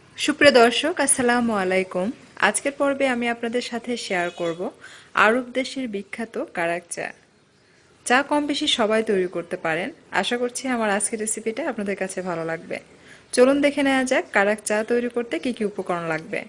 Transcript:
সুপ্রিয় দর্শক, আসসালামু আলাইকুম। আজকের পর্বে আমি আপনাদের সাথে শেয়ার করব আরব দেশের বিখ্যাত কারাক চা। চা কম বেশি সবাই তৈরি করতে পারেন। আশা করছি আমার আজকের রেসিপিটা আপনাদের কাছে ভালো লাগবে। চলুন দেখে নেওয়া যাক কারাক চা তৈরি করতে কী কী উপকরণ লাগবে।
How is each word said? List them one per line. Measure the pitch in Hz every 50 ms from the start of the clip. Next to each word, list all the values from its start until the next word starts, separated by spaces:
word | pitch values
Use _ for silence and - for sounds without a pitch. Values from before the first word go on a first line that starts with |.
| _ - -
সুপ্রিয় | - - - 285 - 302 285 -
দর্শক, | 254 233 240 240 - - 302 359 -
আসসালামু | 285 269 - - 247 240 240 247 240 233 220
আলাইকুম। | 202 185 185 185 190 190 190 - 180 185 220 285 - - - - -
আজকের | - 196 208 - - 285 277
পর্বে | - 285 277 277 269 277
আমি | 262 247 233 240 240
আপনাদের | 233 233 240 233 226 247 240
সাথে | - 247 233 233 247 247
শেয়ার | 226 - - 202 180 175 175
করব | 175 - 175 170 165 175 185 262 - - - - - - - - _
আরব | - 190 214 226 254 247 247
দেশের | 240 254 262 - - 269 262
বিখ্যাত | 240 202 196 202 - - - 226 220 - 220 302 339 -
কারাক | 180 170 170 170 180 180 -
চা। | - - - - - _ _ _ _ _ _ _ _ _ _ _ _ _ _ _ _ _ -
চা | - 240 262 277
কম | 277 302 294 294
বেশি | 285 294 277 311
সবাই | 294 - - 226 208 220 220 220
তৈরি | 220 208 190 185
করতে | 180 - 175 175 - 190
পারেন। | 185 - 170 160 165 190 269 330 - _ -
আশা | - 175 196 - 247
করছি | 240 247 247 240 - -
আমার | 262 254 233 220 214
আজকের | 196 208 208 - - 214
রেসিপিটা | 214 214 - 220 208 226 220 - 311 320
আপনাদের | 240 214 202 202 196
কাছে | 190 190 190 - 190
ভালো | 180 185 175 165 160
লাগবে। | 165 165 165 180 190 - - - - - - - - - - - _ -
চলুন | 254 247 262 277 285
দেখে | 285 285 285 285 285
নেওয়া | 277 269 262 262
যাক | 254 254 302 - -
কারাক | - 214 196 202 214 214 -
চা | - 214 214 220
তৈরি | 220 240 240 240 240
করতে | - 240 240 233 302 330
কী | - 262 226
কী | - 220
উপকরণ | 196 208 - 185 - 180 170 170
লাগবে। | 165 160 156 165 - 202 - -